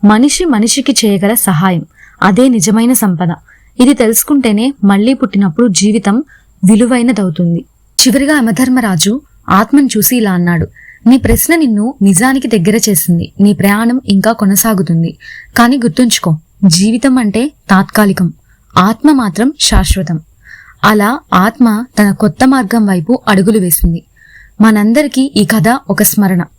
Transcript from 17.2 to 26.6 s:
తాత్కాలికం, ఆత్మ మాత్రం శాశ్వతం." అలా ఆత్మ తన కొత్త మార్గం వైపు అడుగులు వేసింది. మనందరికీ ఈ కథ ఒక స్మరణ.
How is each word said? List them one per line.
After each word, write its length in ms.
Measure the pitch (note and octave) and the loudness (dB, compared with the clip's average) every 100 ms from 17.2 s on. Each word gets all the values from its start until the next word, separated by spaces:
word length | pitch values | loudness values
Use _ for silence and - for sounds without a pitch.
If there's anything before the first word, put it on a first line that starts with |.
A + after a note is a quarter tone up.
| A3 G3+ C4+ _ _ | 0 -2 -4 _ _
తాత్కాలికం, 640 | F#3+ G3 - G#3 F#3+ F3+ - _ _ _ - | 0 0 0 0 0 -4 -6 _ _ _ 0
ఆత్మ 360 | F#3 A3+ D4 | 0 2 2
మాత్రం 400 | C#4+ A3 D#3+ B3 D4+ | 2 0 -2 -4 -2
శాశ్వతం." 600 | - G#3+ F3+ - F3+ D#3+ - _ - - - _ | -2 0 0 -2 -2 -6 -8 _ -20 -20 -20 _
అలా 340 | G#3 G#3 G3+ B3+ _ | 0 0 0 -4 _
ఆత్మ 500 | F#3 G3 A3+ A#3+ G#3+ B3 - | -2 -2 0 0 0 -6 -2
తన 120 | G#3 | 0
కొత్త 360 | G3 G#3+ - C4 | 0 -2 0 0
మార్గం 400 | C4+ G3+ A#3 G#3 | 0 0 -2 0
వైపు 340 | F#3 D#3+ B3 - | -2 -2 -4 0
అడుగులు 300 | G3 F#3+ A3 | 0 2 0
వేసింది. 440 | F#3 D#3+ F3 E3+ - _ _ - - _ | 0 -2 -2 -2 -8 _ _ -20 -20 _
మనందరికీ 720 | A3 G#3+ G#3 A#3 D4 C4 C4+ G#3 | 0 2 2 0 0 -2 -2 0
ఈ 80 | |
కథ 340 | F3+ A3 G#3 B3+ - | 0 0 0 -2 -4
ఒక 120 | F#3 | -2
స్మరణ. 400 | G#3 - G3 F#3 F3 _ | -2 0 0 0 -4 _